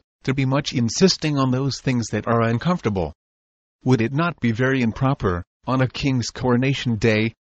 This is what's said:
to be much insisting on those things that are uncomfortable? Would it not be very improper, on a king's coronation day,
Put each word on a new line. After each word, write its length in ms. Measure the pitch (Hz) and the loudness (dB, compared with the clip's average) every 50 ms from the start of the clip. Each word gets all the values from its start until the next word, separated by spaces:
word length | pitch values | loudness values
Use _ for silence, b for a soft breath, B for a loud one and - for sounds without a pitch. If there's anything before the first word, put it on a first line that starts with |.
| _ _ _ _ - | _ _ _ _ -6
to 100 | 147 131 | -4 -2
be 100 | 139 131 | 0 0
much 300 | 131 135 147 - - - | 0 0 -2 -2 -2 -2
insisting 640 | 127 120 110 - - 190 180 - - - 151 147 139 | -2 0 0 2 4 4 4 4 2 -2 -2 0 0
on 120 | 135 131 | 0 0
those 300 | 127 131 139 135 - - | 0 0 0 -2 -4 -4
things 280 | - 139 127 120 113 - | -2 -2 0 0 -2 -2
that 180 | - 107 - | -4 -4 0
are 160 | 120 117 117 | 0 2 2
uncomfortable? 720 | 113 113 117 120 - 170 180 170 - 117 101 92 82 73 - _ _ _ _ _ _ _ _ _ _ _ _ _ - | 2 2 0 0 0 -2 -2 0 -2 -2 -2 -2 -2 -4 -6 _ _ _ _ _ _ _ _ _ _ _ _ _ 0
Would 180 | 127 127 113 | 2 2 2
it 100 | 110 123 | 2 0
not 260 | 135 151 170 175 - - | 0 -2 -2 -2 -2 -2
be 140 | - 117 | -2 -2
very 300 | 113 110 127 131 135 131 | 0 0 0 0 0 0
improper, 600 | 120 113 - - 131 131 143 - 113 95 87 87 - _ _ _ - | 0 0 0 0 0 0 0 0 0 -2 -2 -2 -6 _ _ _ -6
on 140 | 123 131 131 | -2 0 0
a 80 | 131 120 | 0 0
king's 420 | - - - 139 131 123 113 - | -2 -2 -2 0 0 0 -2 -4
coronation 680 | - - 127 127 120 120 131 139 135 - - 127 113 | -6 -4 0 0 2 2 2 0 0 -2 -2 -2 -2
day, 360 | 104 117 113 107 107 110 113 - _ _ | 0 2 2 2 2 0 -2 -4 _ _